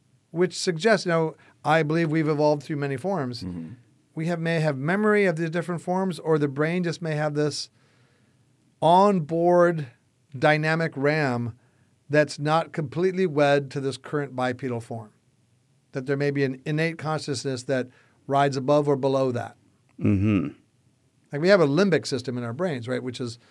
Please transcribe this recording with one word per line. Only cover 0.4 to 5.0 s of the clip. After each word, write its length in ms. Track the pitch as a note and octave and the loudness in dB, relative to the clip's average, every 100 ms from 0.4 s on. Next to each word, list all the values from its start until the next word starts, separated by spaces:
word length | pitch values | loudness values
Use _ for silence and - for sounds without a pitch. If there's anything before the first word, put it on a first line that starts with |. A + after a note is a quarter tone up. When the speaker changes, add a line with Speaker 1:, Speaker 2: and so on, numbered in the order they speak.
| F3+ - | -2 -2
Speaker 1:
suggests, 480 | - D#3+ G#3 G3+ F#3 | -4 0 2 2 2
you 40 | |
know, 240 | E3 D#3+ - _ _ | 0 0 -6 _ _
I 180 | - D#3+ | 2 2
believe 280 | D3+ D#3+ E3+ | 2 0 2
we've 180 | D#3 D3+ | 0 0
evolved 340 | D3 D3+ D3 | 2 2 0
through 140 | C#3+ D3+ | -2 -6
many 200 | C#3+ C3+ | -4 -4
forms. 460 | F3+ F#3+ C3 A#2 | -4 -4 -4 -6
Speaker 2:
Mm-hmm. 320 | F#2 F2 E2 B2 _ _ _ | -8 -8 -10 -14 _ _ _
Speaker 1:
We 120 | - D#3+ | -8 -4
have, 140 | E3+ | -2
may 200 | E3 E3 | 0 0
have 160 | D#3 C3+ | 0 0
memory 500 | C#3+ G3 | -2 0